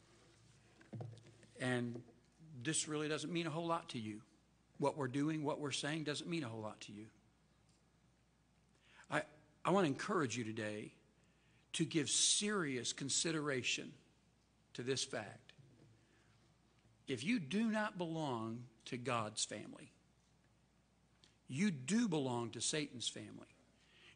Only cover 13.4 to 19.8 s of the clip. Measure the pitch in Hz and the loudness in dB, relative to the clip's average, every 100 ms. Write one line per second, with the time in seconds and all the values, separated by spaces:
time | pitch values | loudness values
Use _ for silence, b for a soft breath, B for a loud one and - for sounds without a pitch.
13.4 | 147 131 117 - - - - _ _ _ | 2 0 2 0 -4 -12 -20 _ _ _
14.4 | _ _ _ - 123 131 - 123 101 - | _ _ _ -6 -2 0 -2 -4 -6 -12
15.4 | - - - - - - b b b b | -18 -20 -20 -20 -20 -20 b b b b
16.4 | b - _ _ - - - 127 151 247 | b -20 _ _ -20 -12 -4 -2 2 0
17.4 | 139 196 226 214 214 196 170 160 151 117 | 2 2 2 2 0 -2 -2 0 0 0
18.4 | 113 117 123 - - 127 123 120 107 107 | -2 -4 -8 -14 -8 -4 0 0 0 -2
19.4 | - 107 104 - | -4 -4 -10 -14